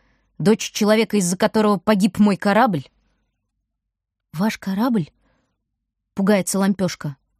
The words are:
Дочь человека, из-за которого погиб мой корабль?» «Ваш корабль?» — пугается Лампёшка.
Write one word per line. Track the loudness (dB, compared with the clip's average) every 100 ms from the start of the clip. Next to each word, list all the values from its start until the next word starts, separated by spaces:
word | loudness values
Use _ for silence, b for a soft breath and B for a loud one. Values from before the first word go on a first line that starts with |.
| _ _ _ -2
Дочь | 0 0 -2
человека, | -2 0 2 0 -2
из-за | -2 -2
которого | 0 2 2 0
погиб | 0 2 2 2
мой | 2 2
корабль?» | 0 2 2 0 -8 _ _ _ _ _ _ _ _ _ _ _ _ _ _
«Ваш | -4 -4 -4
корабль?» — | -6 -2 0 -2 -4 _ _ _ _ _ _ _ _ _ _
пугается | -4 0 0 -2 -2
Лампёшка. | -2 -2 -4 -6 -12 -14 _